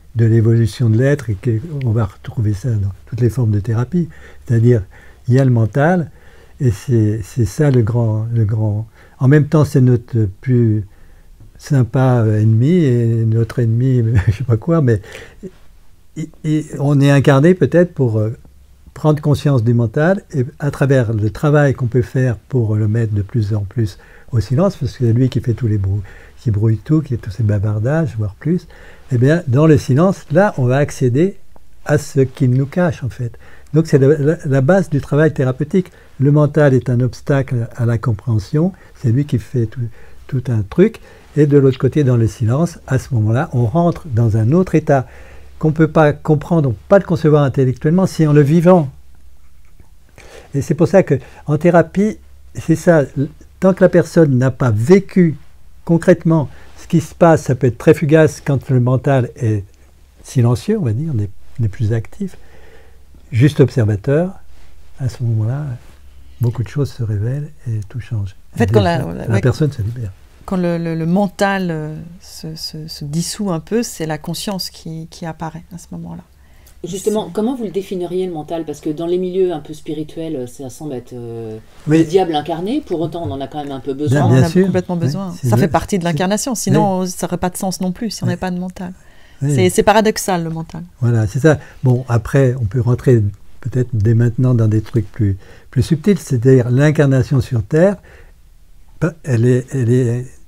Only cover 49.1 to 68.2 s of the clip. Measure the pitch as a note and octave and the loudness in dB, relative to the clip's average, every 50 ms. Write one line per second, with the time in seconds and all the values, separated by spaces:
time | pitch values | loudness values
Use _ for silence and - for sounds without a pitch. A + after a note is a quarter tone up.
49.1 | - - - - - - - - - - - - - - - - - - - - | -20 -20 -20 -20 -20 -18 -20 -20 -20 -20 -20 -20 -20 -20 -20 -20 -20 -20 -20 -20
50.1 | - - - - - - - - - C#3 B2+ - D#3 C#3+ E3+ - - F#3+ F3+ - | -20 -20 -20 -20 -20 -20 -16 -8 -6 -4 -2 -2 0 0 2 4 4 4 4 4
51.1 | D3 B2+ - - - - - - D3 D3+ E3+ F3 E3 E3+ E3 E3 - F#3 G3+ A3 | 0 -2 -2 -8 -20 -12 -6 -4 -2 0 2 4 4 4 4 2 0 -2 -2 -2
52.1 | G#3+ - - - - - - - - - - - D#3+ D#3+ - F3+ E3+ D#3 C3+ C3 | -4 -6 -14 -20 -20 -20 -20 -18 -16 -8 -2 -2 -2 2 2 4 4 4 2 0
53.1 | - D3 C3+ E3 - - - - - - - F#3+ G3 - F#3+ F3 - F3 E3 - | -2 -4 -4 -4 -6 -14 -20 -20 -6 0 0 0 4 4 4 4 4 2 2 2
54.1 | - F3+ D#3+ D3 C3 B2 B2+ C3+ C3 - C3+ B2 G#2+ G#2 A#2 C#3+ F#3 G3+ G3 - | 4 4 4 4 4 2 2 0 0 0 0 0 0 0 4 4 4 4 4 2
55.1 | - F#3 F3 E3 C#3 - - - - - - - - - - - E3+ E3 - G3 | 2 2 2 2 0 -4 -12 -20 -20 -20 -20 -20 -20 -10 -2 0 0 2 2 0
56.1 | F3 E3 - E3 E3 D#3+ C#3 - - - - - - - - - - D#3+ C#3+ - | 0 0 0 0 0 0 0 -4 -8 -16 -20 -20 -20 -20 -6 -2 -2 -2 -2 -4
57.1 | - - F3+ E3 D#3+ D3+ - - C3 - - B2+ A#2 - - E3 D#3 D#3 E3 C#3 | -2 2 2 4 4 2 0 -2 -2 0 0 -2 -2 2 2 2 2 4 2 2
58.1 | D#3 D#3+ D#3 D3 - - - - C#3 B2 - - C3 B2+ B2 B2 C3 B2 - D3 | 4 4 4 2 0 -2 -4 -2 -2 -2 -2 0 0 2 2 2 0 0 2 2
59.1 | C3+ C3 B2 - - - B2 A2 G#2+ G2+ F#2+ - - _ - - - - - - | 2 2 0 -2 -6 -4 -2 -2 -2 -2 -6 -10 -18 _ -20 -20 -20 -20 -20 -20
60.1 | _ - - - - B2+ A#2 A#2+ B2 - - - G#3+ A3 E3+ A#2+ G#2 B2 D#3 E3 | _ -20 -20 -4 0 0 2 2 2 0 -2 -2 -2 -2 0 -2 -2 -2 -4 -4
61.1 | C#3+ G#2+ G2+ G2 - - - - - - A#2 G#2 - - A#2 G2+ A#2 A2+ G#2+ - | -4 -4 -4 -6 -8 -12 -14 -12 -6 -4 -4 -4 -2 -2 -2 -2 0 -2 -4 -8
62.1 | - - G3+ F#3 - - - - - - - - - - - - - - - - | -10 -10 -10 -10 -10 -14 -20 -20 -20 -20 -20 -20 -20 -20 -20 -20 -20 -20 -20 -20
63.1 | - - - - - A2 C3+ D3+ - - C3+ A#2 - B2+ G#2+ G#2 G#2+ G2 - C#3 | -20 -20 -14 -4 2 2 2 4 4 4 2 4 4 0 0 0 -2 -2 -2 0
64.1 | C#3 D#3 F3 F#3 G3+ - - - - - - - - - - - - - C3+ B2 | 0 0 0 -2 -6 -12 -14 -16 -14 -14 -16 -16 -16 -18 -16 -16 -10 -8 -6 -6
65.1 | - - B2 A#2 A2+ A2 G#2+ A2+ C3 C#3+ D3 C#3 A#2+ A#2 - - - - - - | -6 -4 -4 -2 -2 -2 -2 -2 -4 -6 -6 -8 -10 -12 -14 -20 -20 -20 -20 -20
66.1 | - - - - - - A#2+ A#2+ - - G#2+ - - C#3+ C#3+ - - - A#2 G#2 | -20 -20 -20 -20 -8 -4 -4 -2 -2 -4 -6 -6 -4 -4 -4 -4 -4 -6 -6 -4
67.1 | A2 G2 G#2+ A#2+ C3+ D3 D3 D#3+ - - - B2 A2 G#2+ G#2+ - - B2 G2+ - | -4 -4 -4 -4 -4 -6 -8 -12 -14 -12 -8 -8 -6 -6 -8 -10 -12 -12 -10 -8
68.1 | A#2 G#2 | -6 -6